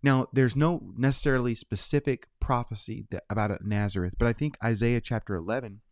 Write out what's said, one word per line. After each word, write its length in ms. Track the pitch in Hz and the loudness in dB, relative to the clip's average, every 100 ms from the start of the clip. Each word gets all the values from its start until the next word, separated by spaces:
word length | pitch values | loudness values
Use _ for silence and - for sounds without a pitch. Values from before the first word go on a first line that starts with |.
| 139 | 6
Now, 220 | 131 127 | 4 2
there's 200 | - 131 | 4 4
no 380 | 131 156 175 - 98 | 4 2 2 -4 0
necessarily 580 | 131 135 - 131 123 117 | 0 2 2 2 2 -2
specific 720 | - 104 - 147 143 127 - _ | -4 -6 0 0 0 -4 -6 _
prophecy 640 | - 123 120 110 - 113 110 | 0 0 -2 -8 -8 -10 -8
that, 140 | - - | -10 -6
about 340 | 104 104 101 | -2 0 -2
Nazareth, 520 | 104 104 104 95 90 - | -2 0 0 0 -2 2
but 100 | 120 | 0
I 60 | |
think 240 | 117 147 - | 2 -2 -2
Isaiah 380 | 113 110 117 120 | -2 2 2 2
chapter 340 | - 113 - | 0 -6 -2
eleven 460 | 95 85 120 120 98 _ | -6 -2 -4 -4 -16 _